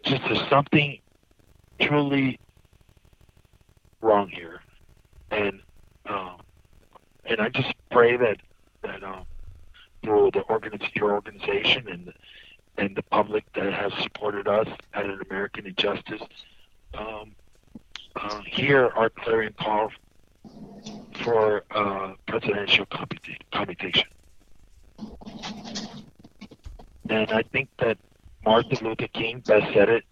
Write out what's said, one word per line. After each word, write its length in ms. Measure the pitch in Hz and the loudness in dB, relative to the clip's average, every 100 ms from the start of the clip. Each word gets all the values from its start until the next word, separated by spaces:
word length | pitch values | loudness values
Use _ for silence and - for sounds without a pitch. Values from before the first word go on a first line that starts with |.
just 180 | - 135 | 0 0
there's 240 | - 110 - | 0 -2 4
something 500 | 139 143 156 143 135 _ _ _ _ _ _ _ - | 4 6 4 2 -4 _ _ _ _ _ _ _ -4
truly 600 | - 147 143 139 135 123 _ _ _ _ _ _ _ _ _ _ _ _ _ _ _ _ | 2 2 2 2 0 -2 _ _ _ _ _ _ _ _ _ _ _ _ _ _ _ _
wrong 280 | 113 104 95 | 4 4 4
here, 320 | 82 82 85 - _ - - _ - - | -8 -16 -18 -20 _ -20 -20 _ -20 -6
and, 300 | - 202 196 - - - _ - | -2 -2 -6 -18 -20 -20 _ -10
um, 280 | 101 92 90 - _ _ - _ - _ _ - | -8 -8 -16 -20 _ _ -20 _ -20 _ _ -6
and 140 | 113 | -2
I 100 | 110 | -2
just 220 | 131 131 - _ | -2 -4 -6 _
pray 260 | 120 117 123 | 4 6 6
that, 220 | 120 98 - _ _ _ | 2 0 -10 _ _ _
that, 220 | 104 95 | -12 -10
um, 200 | 98 95 - - - - - - - - | -12 -14 -14 -14 -16 -18 -20 -20 -20 -12
through 280 | - 208 98 | 2 6 6
the 80 | 202 | 4
organiz-, 540 | 95 110 113 107 101 - | 0 -2 -2 -8 -6 -2
your 160 | 104 | 0
organization 760 | 101 101 104 - 403 - - - | 0 -4 -10 -2 0 2 0 0
and, 240 | 175 180 - - - - - _ - | -14 -14 -20 -20 -20 -20 -20 _ -6
and 180 | 101 98 | -4 -4
the 60 | |
public 400 | - 110 107 107 - | -2 0 2 0 -4
that 180 | - 101 | -4 -2
has 200 | 101 101 95 | -2 -4 -4
supported 460 | 104 - 107 101 101 | -8 -6 -4 -4 2
us 180 | 104 107 - - | 2 2 -4 -10
at 100 | - | -8
An 160 | 101 95 92 | -6 -8 -8
American 360 | 95 101 - 101 | -8 -8 -8 -12
Injustice, 560 | 92 101 196 - 107 - - - - - _ - | -4 -2 -2 -8 -12 -12 -18 -20 -20 -20 _ -16
um, 380 | - 107 107 107 101 - _ _ - _ - - - | -12 -10 -12 -16 -20 -20 _ _ -20 _ -20 -14 -10
uh, 240 | 104 107 101 | -8 -8 -6
hear 420 | - 135 139 120 - | -2 4 6 6 4
our 120 | 113 | 0
clarion 440 | - - 113 107 - | 0 0 0 0 -4
call 300 | 107 107 110 - _ _ - _ - - - - - - - - | -2 0 -2 -6 _ _ -20 _ -20 -20 -20 -16 -16 -16 -16 -6
for, 420 | - 117 107 104 - | 2 4 4 2 -2
uh, 440 | 107 101 98 95 92 - | -2 -2 -2 -6 -10 -6
presidential 600 | 113 113 104 98 - 98 | -4 -2 -2 2 2 0
commuta-, 520 | - - - - - - | -8 -8 -12 -12 -18 -8
commutation. 560 | - - 90 95 85 - - - - _ - - - - - 214 - - - - - - - - - - - - - - - - - - - - | -6 -6 -6 -2 -2 -2 -8 -20 -20 _ -20 -20 -20 -20 -18 -18 -16 -16 -14 -12 -12 -12 -10 -12 -14 -20 -20 -20 -20 -20 -18 -18 -18 -20 -16 -2
And 220 | 220 220 | 0 2
I 100 | 220 | 0
think 260 | 226 - 135 - | 0 -4 -6 -2
that 200 | 117 110 _ _ - - | 0 0 _ _ -20 -4
Martin 340 | - 113 117 131 113 | 4 4 4 -2 -2
Luther 220 | 110 113 | -4 -6
King 320 | - 113 123 - | -4 -6 -6 4
best 260 | 110 101 | 4 6
said 140 | 107 101 | 6 6
it 160 | 113 - | 6 0